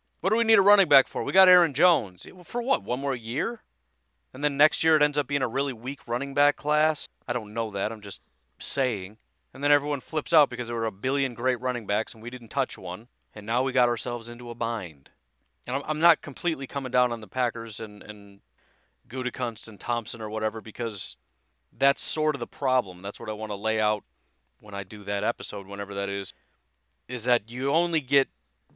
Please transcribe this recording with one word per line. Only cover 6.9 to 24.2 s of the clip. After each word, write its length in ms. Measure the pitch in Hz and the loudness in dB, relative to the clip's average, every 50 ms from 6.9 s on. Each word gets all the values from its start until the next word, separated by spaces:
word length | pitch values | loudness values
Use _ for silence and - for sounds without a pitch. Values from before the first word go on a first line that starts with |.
| 156 - - - _ _ _ | 0 -2 -8 -14 _ _ _
I 60 | - | -4
don't 200 | 120 120 107 104 | -4 -4 -4 -4
know 200 | 107 117 117 107 | -4 -4 -4 -2
that. 180 | 98 98 98 110 | -2 -2 -2 -2
I'm 100 | 113 107 | -2 -6
just 220 | 101 101 - - _ _ _ _ _ _ _ _ | -8 -10 -10 -10 _ _ _ _ _ _ _ _
saying. 580 | - - - 143 131 127 113 98 92 95 110 - _ _ _ _ _ _ | -4 -2 0 2 0 0 0 -4 -6 -10 -14 -18 _ _ _ _ _ _
And 120 | - 135 143 | -8 -2 2
then 80 | 143 | 4
everyone 260 | 147 143 143 147 147 131 | 4 4 2 0 -4 -4
flips 340 | - - 160 151 - - | -4 -4 -4 -4 0 4
out 160 | 170 156 143 123 | 6 6 6 6
because 200 | 127 117 120 113 | 2 -4 -4 -4
there 80 | 120 | -2
were 100 | 113 113 | -2 -2
a 60 | 110 | -2
billion 420 | 95 101 117 131 139 139 135 127 117 | -2 -2 -2 -2 0 0 -2 -2 -4
great 260 | 107 123 127 127 107 | -2 0 0 0 0
running 280 | 123 127 123 120 110 95 | -2 -2 -4 -2 -2 -2
backs 260 | 101 107 110 - - | -2 -2 -2 -4 -8
and 80 | 113 | -10
we 80 | 110 120 | -10 -10
didn't 180 | 127 123 117 - | -10 -10 -12 -4
touch 300 | - 139 131 - - - | -2 -2 -2 -2 -4 -10
one. 300 | 95 87 90 101 117 - _ _ _ _ _ | -8 -8 -8 -8 -10 -18 _ _ _ _ _
And 120 | 107 101 | -10 -6
now 160 | 110 117 127 | -2 0 0
we 100 | 135 135 | 0 2
got 160 | 123 127 123 120 | 2 2 2 2
ourselves 400 | 120 - - 127 120 117 110 117 | 2 -2 -2 -4 -4 -4 -6 -8
into 220 | 120 120 123 120 | -10 -10 -10 -10
a 40 | 117 | -6
bind. 560 | 120 117 117 117 107 92 82 76 69 - - _ _ _ _ _ _ _ _ _ _ _ | -4 -2 -2 -2 -4 -6 -8 -12 -16 -20 -20 _ _ _ _ _ _ _ _ _ _ _
And 100 | - 123 | -4 -4
I'm, 60 | 143 139 | -4 -2
I'm 140 | 156 151 151 | -4 -2 2
not 200 | 165 170 156 - | 4 4 4 4
completely 460 | - 147 120 - - 175 160 135 135 | 0 -8 -12 -4 -4 -4 -4 -4 -6
coming 260 | - - 143 135 127 | -6 -6 -6 -4 0
down 200 | 120 127 127 120 | 2 2 2 2
on 80 | 120 113 | 0 -4
the 60 | 110 | -8
Packers 540 | 95 - 131 127 117 117 117 113 113 104 - | -8 -4 -2 -2 -2 -2 -6 -8 -8 -8 -8
and, 220 | 113 107 104 101 | -8 -8 -10 -12
and 380 | - 107 107 104 101 101 101 101 _ _ _ _ _ _ _ _ _ _ _ _ _ 113 | -12 -12 -12 -12 -14 -16 -18 -20 _ _ _ _ _ _ _ _ _ _ _ _ _ _
Gutekunst 600 | 131 131 123 123 - - 127 117 110 - - 113 | -6 -4 -4 -4 -4 -2 -4 -4 -4 -6 -12 -12
and 120 | 104 95 | -14 -10
Thompson 400 | - - 120 117 110 - - 113 | -4 -2 -2 -2 -2 -6 -8 -6
or 80 | 110 107 | -6 -4
whatever, 320 | 107 110 107 110 107 110 | -2 0 0 0 -2 -4
because 560 | 98 110 - - 120 113 104 98 - - - - _ _ _ _ _ _ _ _ _ _ _ | -8 -10 -8 -4 -4 -4 -4 -4 -6 -8 -8 -12 _ _ _ _ _ _ _ _ _ _ _
that's 260 | 117 135 139 135 - | 2 2 2 4 2
sort 320 | - - - 160 156 151 143 | -2 -2 0 0 0 0 0
of 60 | 127 | -2
the 60 | 120 | -6
problem. 540 | - - - 143 131 127 127 107 95 90 90 | -8 -6 -2 0 4 4 4 2 0 -8 -8
That's 180 | 95 101 - - | -8 -8 -8 -6
what 120 | 117 107 | -6 -6
I 20 | |
wanna 240 | 107 104 110 107 101 | -4 -4 -4 -6 -4
lay 240 | 101 107 110 110 110 | -2 0 0 2 2
out 240 | 107 107 107 101 - _ _ _ | 2 2 2 0 -4 _ _ _